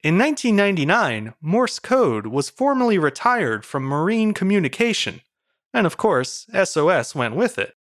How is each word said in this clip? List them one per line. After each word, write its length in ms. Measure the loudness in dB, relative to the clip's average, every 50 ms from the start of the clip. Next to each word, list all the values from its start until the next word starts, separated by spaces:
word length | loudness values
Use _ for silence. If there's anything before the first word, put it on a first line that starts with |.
In 140 | 2 2 2
nineteen 400 | 4 2 2 0 0 0 2 2
ninety-nine, 760 | 4 2 2 2 0 0 2 2 2 2 0 -2 -4 -6 -10 -14 _
Morse 360 | -4 -2 0 0 0 0 -4 -10
code 480 | -4 -2 2 2 2 2 2 -2 -4 -2
was 200 | -2 -2 -4 -4
formally 480 | _ -2 0 0 2 2 2 2 2
retired 720 | 2 2 0 -2 0 0 0 0 2 0 -2 -2 -4 -6
from 160 | -6 -6 -6
marine 500 | -4 -2 -2 0 0 0 0 2 0 0
communication, 880 | 0 0 0 2 2 2 0 0 0 0 0 0 0 -2 -4 -6 -8 -12 _ _ _ _ _ _ _ _ _ _ -2
and 120 | 0 0
of 120 | 0 0 0
course, 480 | 0 2 2 2 0 -2 -8 -14 -16 -4 0
S 200 | 0 0 0 0 0
O 100 | 2 2
S 260 | 2 2 0 -4 -4
went 220 | -4 -4 -2 0
with 220 | -2 -2 -2 -2 -4
it. 160 | -8 -8 _ _